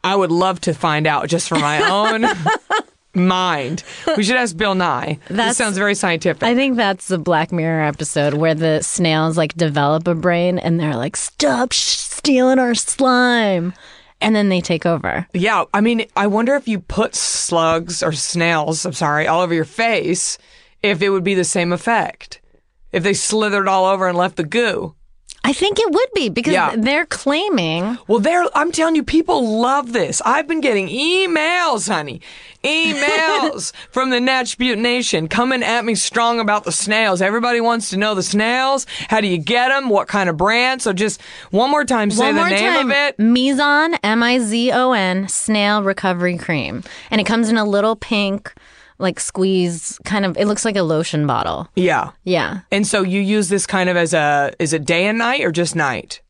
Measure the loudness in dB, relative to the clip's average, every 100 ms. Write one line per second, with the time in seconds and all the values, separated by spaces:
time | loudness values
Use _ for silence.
0 | 0 0 2 2 2 0 -4 -2 0 0
1 | 2 0 0 -2 0 0 0 0 2 2
2 | 0 2 0 0 -2 -2 _ -4 -4 _
3 | _ 0 2 2 0 -2 -4 -8 -10 -6
4 | -2 0 2 2 0 -2 0 2 0 0
5 | -4 -8 -6 -2 0 0 -2 0 0 0
6 | 0 0 0 0 0 2 2 2 0 -2
7 | -4 -2 2 0 0 -2 0 0 -2 -2
8 | -4 0 0 2 0 2 2 0 -2 0
9 | 0 2 0 0 0 0 0 2 2 2
10 | 0 0 2 2 0 0 0 0 0 -2
11 | -4 -6 -10 _ 0 0 -2 -2 -2 -4
12 | -6 -4 2 4 4 4 2 0 -4 0
13 | 2 4 2 2 2 0 -2 -8 -20 -20
14 | -20 _ 0 2 2 2 0 -2 0 0
15 | -2 -4 -4 -2 0 0 0 2 2 0
16 | -2 -2 0 2 2 0 0 -6 -4 -2
17 | -2 -2 -4 -4 -2 0 2 0 -2 -4
18 | -4 -4 -4 0 0 0 -2 -4 -6 -2
19 | 0 0 0 0 0 0 -2 -2 0 0
20 | 0 -2 -4 -8 _ -20 _ _ -2 0
21 | 0 0 0 0 0 0 0 -2 0 0
22 | -2 -8 -20 -20 _ _ _ _ -6 -2
23 | 0 -2 0 0 0 0 2 2 2 2
24 | 0 0 0 -2 -2 0 0 -2 -8 -14
25 | -20 -20 -20 -6 -2 0 0 2 2 2
26 | 0 0 -2 -2 0 2 2 0 0 0
27 | -2 -4 -2 -2 0 0 0 -2 -4 -6
28 | -2 2 2 2 0 0 0 0 2 0
29 | 2 0 2 0 0 2 2 0 0 -2
30 | -2 -2 0 0 0 0 0 0 -2 -2
31 | 0 2 2 0 0 0 0 -2 -2 -4
32 | -4 -12 -16 -20 -20 -8 -2 0 0 0
33 | 0 0 0 0 -2 -4 -10 -12 -8 -4
34 | 0 0 0 0 -2 -2 -2 0 0 0
35 | -2 -2 -2 -2 0 0 0 -2 0 -2
36 | -2 0 0 0 0 0 -2 -4 -2 0
37 | 2 2 0 0 0 0 0 0 -2 -2
38 | 0 -2 0 0 0 0 0 0 -4 -12
39 | -2 0 0 -2 0 2 2 0 2 0
40 | 2 0 0 2 2 2 0 0 -2 0
41 | -2 -4 -16 -20 -2 0 2 2 2 2
42 | 2 2 2 2 2 2 2 2 2 2
43 | 0 2 2 4 2 2 2 4 2 0
44 | 0 2 2 2 0 0 2 2 2 2
45 | 0 -2 -2 -4 0 2 2 2 0 0
46 | -2 0 0 -2 -2 -4 -4 -8 -12 -18
47 | -4 -2 0 0 2 2 2 2 2 0
48 | -2 -2 0 -4 -10 -20 -20 -20 -20 _
49 | -4 -4 -8 -2 0 2 0 -4 -10 -12
50 | -4 -2 -2 0 0 0 -2 0 0 0
51 | 0 -2 0 0 -2 -6 -6 0 0 0
52 | -4 -10 -2 -2 -2 -6 -4 -2 0 0
53 | 0 0 0 0 0 -2 -2 0 0 2
54 | 2 2 2 2 0 -2 -2 -2 0 0
55 | 0 0 -2 0 -2 0 -2 0 -2 -2
56 | -10 -18 _